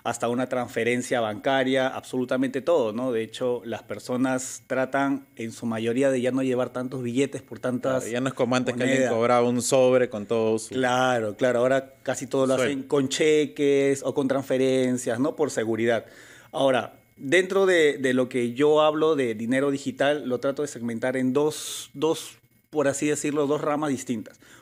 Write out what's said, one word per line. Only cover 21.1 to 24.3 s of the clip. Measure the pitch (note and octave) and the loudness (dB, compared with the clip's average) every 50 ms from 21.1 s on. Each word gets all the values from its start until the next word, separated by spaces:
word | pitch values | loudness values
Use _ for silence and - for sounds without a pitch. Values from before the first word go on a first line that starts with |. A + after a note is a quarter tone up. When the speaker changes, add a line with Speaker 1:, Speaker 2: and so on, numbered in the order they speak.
| B2+ C3 | -2 0
Speaker 1:
en | B2+ B2+ B2+ | 0 0 2
dos, | C#3+ D3 D3+ D3+ - - - - - - - - | 2 0 0 -2 -4 -10 -10 -12 -12 -12 -14 -8
dos, | C#3 D3 D#3+ E3 D#3 - - - - _ _ _ _ _ _ | -2 -2 -2 -2 -2 -6 -14 -18 -20 _ _ _ _ _ _
por | - D3+ C#3+ C#3 | -2 0 0 0
así | C3 - D3+ D3 | 0 0 0 -2
decirlo, | D3 - - D3+ C#3+ D#3 D3 | 0 0 -2 -2 -2 0 0
dos | C#3 D3 D3 | 0 0 -2
ramas | D3+ D#3 D3 D3 D#3 D3+ | -2 -2 -2 -2 -2 -2
distintas. | C3+ A#2+ - - B2 A2 F#2 - | -2 -4 -4 -4 -6 -6 -6 -10